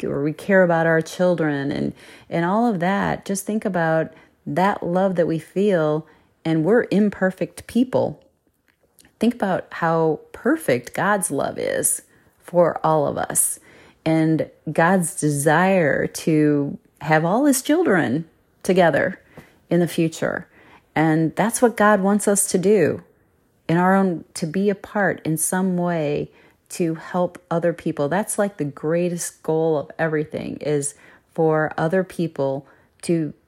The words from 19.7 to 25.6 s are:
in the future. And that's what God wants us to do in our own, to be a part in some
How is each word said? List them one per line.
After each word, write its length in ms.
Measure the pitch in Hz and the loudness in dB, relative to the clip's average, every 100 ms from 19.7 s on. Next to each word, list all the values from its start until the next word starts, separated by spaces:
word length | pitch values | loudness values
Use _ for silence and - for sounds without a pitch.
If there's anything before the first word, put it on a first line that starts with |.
in 80 | 170 | 0
the 80 | 170 | 0
future. 600 | - 165 - - - - _ - - _ | 0 -2 -2 -4 -6 -10 _ -20 -20 _
And 400 | - 160 156 160 - | 0 2 2 0 0
that's 240 | 208 - | -4 2
what 160 | 240 226 | 2 4
God 240 | 208 208 | 4 4
wants 260 | 196 208 - | 2 2 2
us 220 | 202 - | 0 0
to 80 | 190 | 0
do 440 | 180 214 143 113 - _ _ _ _ _ - | 2 4 2 -2 -10 _ _ _ _ _ -2
in 80 | 170 | 2
our 180 | 180 196 | 4 4
own, 300 | 190 160 - | 2 -2 -8
to 120 | - 165 | -8 -6
be 240 | 180 202 | -2 -2
a 60 | 196 | -2
part 500 | - 214 185 - - | -4 -2 0 0 -4
in 120 | 160 | -4
some 400 | - 185 | -2 -2